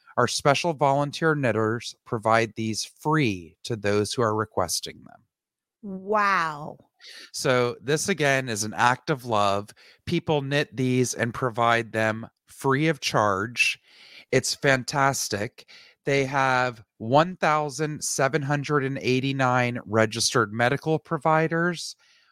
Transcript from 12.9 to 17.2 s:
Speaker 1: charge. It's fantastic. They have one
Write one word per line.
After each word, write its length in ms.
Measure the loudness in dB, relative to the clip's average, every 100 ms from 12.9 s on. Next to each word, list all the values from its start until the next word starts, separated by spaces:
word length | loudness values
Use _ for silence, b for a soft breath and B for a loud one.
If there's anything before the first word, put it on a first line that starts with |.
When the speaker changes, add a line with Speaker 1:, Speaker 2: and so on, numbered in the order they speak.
| -2
Speaker 1:
charge. 800 | 0 2 2 2 -2 0 -2 -2 B B B B B
It's 240 | 0 0
fantastic. 1120 | 0 2 2 0 0 2 0 -4 -6 -6 -10 B B B B
They 200 | -2 0 0
have 560 | 0 2 2 0 -4 -16 -10
one 380 | 2 2